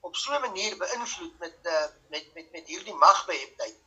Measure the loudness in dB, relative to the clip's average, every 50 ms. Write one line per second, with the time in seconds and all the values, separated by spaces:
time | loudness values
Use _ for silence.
0 | -16 -8 -6 -6 -4 -2 -2 -2 -2 -2 -4 -4 -4 -4 -4 -4 -4 -4 -4 -4
1 | -6 -8 -8 -10 -10 -14 -12 -12 -14 -14 -14 -10 _ -2 0 0 0 -2 -6 -12
2 | _ _ -10 -10 -10 -10 -20 -20 -20 -16 -16 -18 -14 -12 -12 -12 -12 -10 2 8
3 | 8 10 10 8 4 -2 -4 -4 -4 -8 -10 -12 -12 -12 -12 -16 _